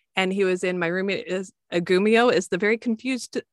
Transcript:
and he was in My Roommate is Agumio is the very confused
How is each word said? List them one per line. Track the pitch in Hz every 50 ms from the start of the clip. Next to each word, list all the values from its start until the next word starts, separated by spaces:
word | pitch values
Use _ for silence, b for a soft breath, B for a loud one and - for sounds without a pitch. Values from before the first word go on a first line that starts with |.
| b b -
and | 190 190 185 190
he | 202 196
was | 185 185 185 -
in | 180 180 180
My | 170
Roommate | 165 175 190 190 202 185 - -
is | 165 180 196 190 - _ _ _ - 175
Agumio | 175 175 - 185 185 202 214 226 226 240 247 -
is | 180 - -
the | 190 175
very | 214 208 226 226
confused | - 247 220 226 - 254 262 233 - - - 214 - _